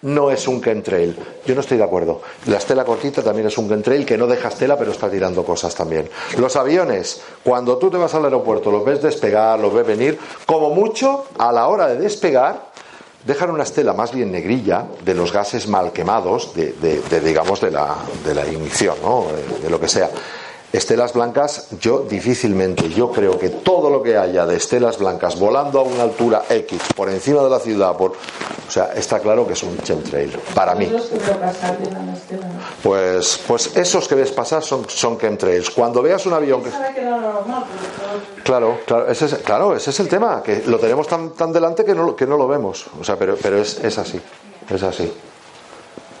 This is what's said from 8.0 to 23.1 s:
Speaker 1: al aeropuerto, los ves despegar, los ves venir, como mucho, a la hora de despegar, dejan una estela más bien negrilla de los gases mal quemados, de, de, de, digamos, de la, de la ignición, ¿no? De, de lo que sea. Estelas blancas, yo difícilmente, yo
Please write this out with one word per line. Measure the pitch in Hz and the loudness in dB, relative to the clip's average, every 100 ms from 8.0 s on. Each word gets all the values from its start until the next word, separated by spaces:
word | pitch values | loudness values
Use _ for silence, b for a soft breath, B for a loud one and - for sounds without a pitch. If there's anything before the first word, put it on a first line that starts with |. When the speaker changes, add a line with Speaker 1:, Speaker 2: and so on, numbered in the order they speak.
| 170 160 | 0 2
Speaker 1:
al | 147 | 2
aeropuerto, | 131 107 104 107 | 2 2 0 2
los | 104 | 2
ves | 107 143 | 2 2
despegar, | 151 - 139 107 110 110 | 2 2 2 4 4 4
los | 104 | 2
ves | 107 117 | 2 2
venir, | 107 131 156 B B - | 2 0 0 B B 0
como | 160 151 | 2 4
mucho, | 156 220 220 269 277 269 - | 2 2 2 0 0 -6 0
a | 117 | 2
la | 120 127 | 4 2
hora | 208 156 | 2 2
de | 123 | 2
despegar, | 196 - 180 131 139 208 - B B B B B 113 | -2 0 2 4 4 0 -12 B B B B B -4
dejan | 143 175 | -2 0
una | 156 | -2
estela | 135 - 123 | -2 0 0
más | 98 113 | 2 -2
bien | 131 107 | -2 -2
negrilla | 90 85 127 98 90 - - 87 | -2 0 0 2 0 -2 -6 -2
de | |
los | 87 87 | 0 2
gases | 98 101 117 101 | 0 -2 -4 0
mal | 101 87 | 0 0
quemados, | - 85 110 90 110 - 82 | -2 0 0 2 -2 -2 -4
de, | 76 69 | -4 0
de, | 80 76 | 0 0
de, | - 82 | 0 0
digamos, | 78 78 85 101 | 2 2 2 0
de | - | 0
la, | 71 73 76 71 - 78 | 0 -2 -4 -8 -8 -4
de | |
la | 73 73 | -2 -4
ignición, | 78 76 - 98 82 | -6 -6 0 0 0
¿no? | 78 123 85 | 0 0 0
De, | 76 69 - 78 | -4 -6 -6 -2
de | |
lo | 82 | -2
que | 82 | 0
sea. | 104 90 B B B B B - | 0 0 B B B B B -6
Estelas | - - 117 120 | -4 0 2 2
blancas, | 120 120 117 143 - - 90 | 0 0 0 0 -4 -12 -4
yo | 113 - - | 0 0 0
difícilmente, | 98 104 123 113 95 95 87 82 | -2 0 0 2 2 0 0 -2
yo | 82 - | 0 2